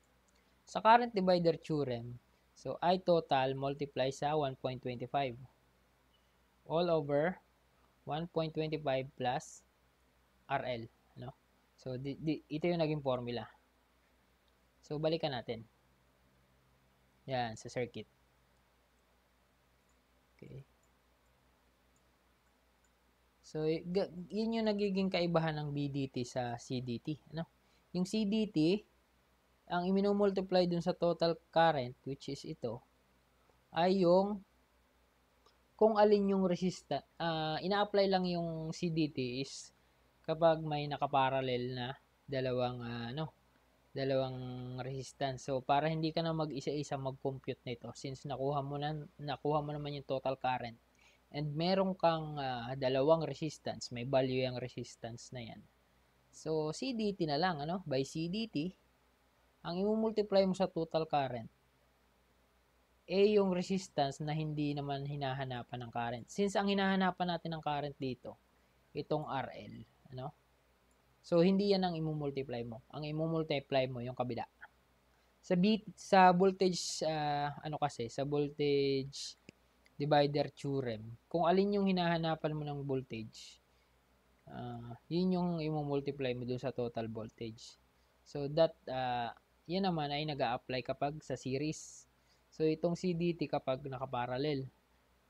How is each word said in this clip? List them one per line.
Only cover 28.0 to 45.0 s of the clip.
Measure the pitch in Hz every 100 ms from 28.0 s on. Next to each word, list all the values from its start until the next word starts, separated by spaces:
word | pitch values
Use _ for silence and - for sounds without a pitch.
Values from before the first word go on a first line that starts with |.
C | 180 214 208
D | 220 214
T, | 165 156 202 - _ _ _ _ _ _ _ -
ang | 175 180
iminomultiply | 196 202 202 208 196 190 185 175
dun | 170
sa | 175 170
total | 175 170 165 165 _
current, | 160 165 151 123 131
which | - 139 -
is | 139
ito, | - 156 120 117 _ _ _ _ _ _ _ _ _
ay | - 180 196
yung | 175 180 196 208 - _ _ _ _ _ _ _ _ _ _ _ _ -
kung | 214 208
alin | 208 208 196
yung | 196 185
resista-, | 175 185 - - 139 - -
ah, | 165 160 156 156
ina-apply | 175 202 208 202 196
lang | 185 180
yung | 175 170 160 160
C | - 180
D | 160 151
T | 143 127 123 135
is | - - _ _ _ _ _ -
kapag | 160 165 160
may | 160 147 147
nakaparallel | 143 143 139 131 135 131 123 123 127
na | 123 135 _ _ -
dalawang, | 135 131 123 123 123
ah, | 120 120 117
ano, | 135 156 - _ _ _ _ _
dalawang | 139 135 135 131 127 127 127 127 127 127
resistance. | 135